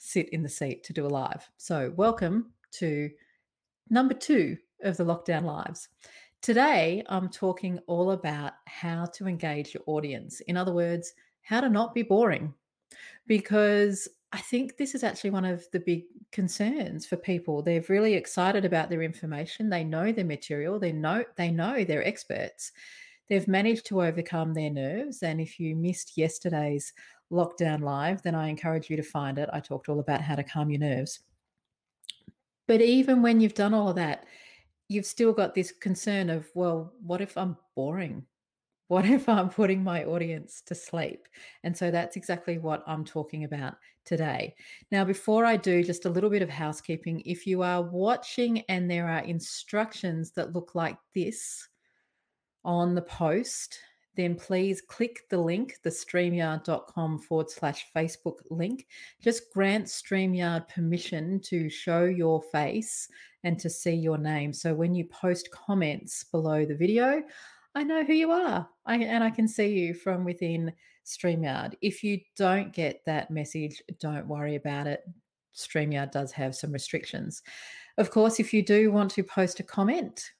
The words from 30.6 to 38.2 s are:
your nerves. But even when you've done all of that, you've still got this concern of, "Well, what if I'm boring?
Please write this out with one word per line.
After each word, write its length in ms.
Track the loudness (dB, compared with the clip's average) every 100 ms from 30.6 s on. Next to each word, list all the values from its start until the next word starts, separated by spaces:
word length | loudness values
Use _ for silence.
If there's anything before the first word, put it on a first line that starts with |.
| 0
your 100 | 0
nerves. 400 | 0 0 -4 -8 _ _ _ _ _ _ _ _ -18 -18 -20 -20 _ _ 4
But 140 | 6
even 420 | 8 6 6 6
when 160 | 8 8
you've 160 | 6
done 200 | 4 2
all 160 | 4 2
of 60 | 2
that, 280 | 0 -2 -8 -20 -20 -20 _ _ -6
you've 180 | -4 -2
still 260 | 2 4
got 220 | 4 2
this 180 | 0 -2
concern 560 | -2 -2 -2 0 0 0
of, 220 | -2 -4
"Well, 380 | -2 0 0 -4 -10
what 220 | -6 -4
if 160 | -4 -4
I'm 180 | -4 -4 _
boring? 520 | -4 -4 -2 -6 -8